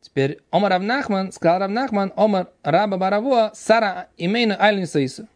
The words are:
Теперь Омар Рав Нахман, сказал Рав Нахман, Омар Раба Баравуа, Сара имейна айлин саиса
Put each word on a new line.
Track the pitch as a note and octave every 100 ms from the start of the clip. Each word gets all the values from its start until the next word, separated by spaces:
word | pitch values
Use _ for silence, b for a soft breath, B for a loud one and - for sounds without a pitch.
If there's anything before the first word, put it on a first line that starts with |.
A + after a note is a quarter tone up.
Теперь | - - C3+ D#3 _
Омар | E3+ G3+
Рав | F3+
Нахман, | G3+ C4 C4 G3 F#3+
сказал | - E3+ F3+
Рав | G3
Нахман, | G#3+ C4+ G#3 G3 -
Омар | G#3+ G3 F3+ _
Раба | - E3 G#3 F#3+
Баравуа, | F#3 G3+ A#3+ B3+ G#3+
Сара | - - A3 G#3+ F#3 - _
имейна | E3+ A3+ A3+ F#3+
айлин | G3+ G3+ F3+
саиса | D#3 C3 - A3